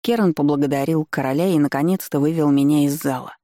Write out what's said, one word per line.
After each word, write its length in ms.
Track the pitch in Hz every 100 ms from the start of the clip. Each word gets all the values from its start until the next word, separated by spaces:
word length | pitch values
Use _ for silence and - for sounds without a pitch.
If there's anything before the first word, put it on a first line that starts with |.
Керан 320 | - 233 190
поблагодарил 720 | 156 143 143 143 139 139 160 156
короля 380 | - 131 139 185
и, 100 | 165
наконец-то, 600 | 143 139 160 190 - 147
вывел 320 | 147 165 147
меня 340 | 139 139 151
из 160 | 143 147
зала. 340 | 143 127 - -